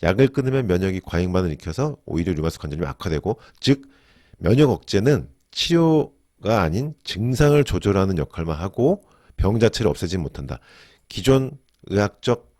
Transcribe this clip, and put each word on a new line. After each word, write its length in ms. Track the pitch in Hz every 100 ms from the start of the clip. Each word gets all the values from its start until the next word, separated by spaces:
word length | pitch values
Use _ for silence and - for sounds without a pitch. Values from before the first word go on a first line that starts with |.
약을 240 | 80 95 135
끊으면 380 | 135 131 135 117
면역이 360 | 90 95 92
과잉반응을 500 | - 85 90 92 90
일으켜서 440 | 73 - 78 147 -
오히려 280 | - 78 85
류마티스 260 | 78 80 -
관절염이 260 | 76 73
악화되고, 540 | 78 - 95 78 90 113 - -
즉 280 | - 139 - _ _ _ _ -
면역 320 | 85 120 147
억제는 580 | 92 - 98 113 131 - _ _
치료가 1120 | - - 170 165 156 - _ _ _ 98 110
아닌 320 | 82 90 147 151
증상을 580 | - 92 117 123 147 147
조절하는 560 | 139 90 101 98 95 90
역할만 400 | 69 - 82 78
하고 460 | 92 - 131 202 _ _ _ -
병 240 | 95 110
자체를 280 | 113 - 110
없애지 300 | 73 87 92
못한다. 400 | 71 - 67 62 _ - - _ _
기존 440 | - 95 135 131 139 _ _
의학적 680 | - 98 104 - - 120 _ _